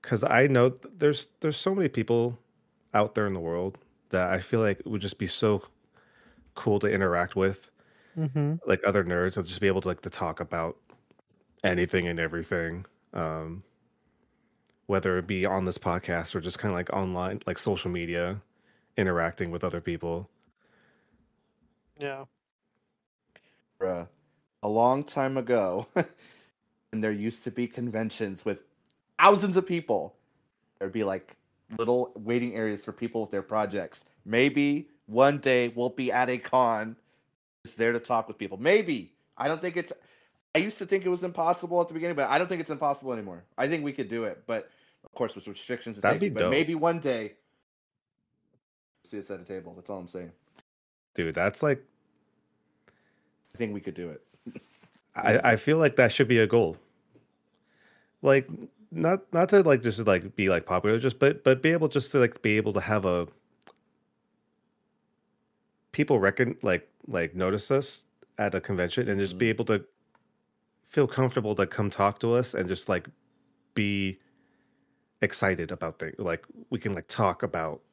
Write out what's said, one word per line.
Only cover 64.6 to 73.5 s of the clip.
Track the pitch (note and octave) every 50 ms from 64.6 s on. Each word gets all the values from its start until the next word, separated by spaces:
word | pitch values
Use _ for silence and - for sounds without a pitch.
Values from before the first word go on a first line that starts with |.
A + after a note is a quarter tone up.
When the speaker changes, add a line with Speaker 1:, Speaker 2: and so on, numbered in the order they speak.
| _ _ _ _ _ _ _ _ _ _ _ _ _ _ _ _ _ _ _ _ _ _ _ _ _ _ -
Speaker 1:
people | - D3 D3 D3 A2+
reckon, | F#2+ G2 F#2+ - B2+ A#2 - - -
like, | G#2 F2+ E2+ - _ _ _ - -
like, | G2 F2+ E2+ E2 F2+
notice | F#2 F#2 F#2 G2 G#2 - -
us | C#3 C#3 C#3 - - - - _ _ _ - _ _ -
at | G#2 G#2 -
a | F#2+
convention | - - G2+ F2+ F2+ E2+ - - B2 A2
and | G2+ G2
just | G2+ F#2+ F2 F2+
be | A#2+
Speaker 3:
Mm-hmm. | A2+
Speaker 1:
able | A2 - A#2
to | G#2+ A2 G2+ - - _ _ _ _ _ _ _ _ _ _ _ _ _ _ _ _ _ _ _
feel | - - D3+ C#3
comfortable | B2+ - - C3 B2+ - C3+ G#2+ G#2+ G#2+
to | F#2+ G2
come | F#2+ - - G#2+ G2+
talk | - - G2 G2+ G2+ -
to | - A#2 A#2
us | A#2+ B2+ B2+ -
and | - F#2+ F2+
just, | F#2 F2 - -
like, | G2 F2 E2 - - _ _ _ _ _ _ _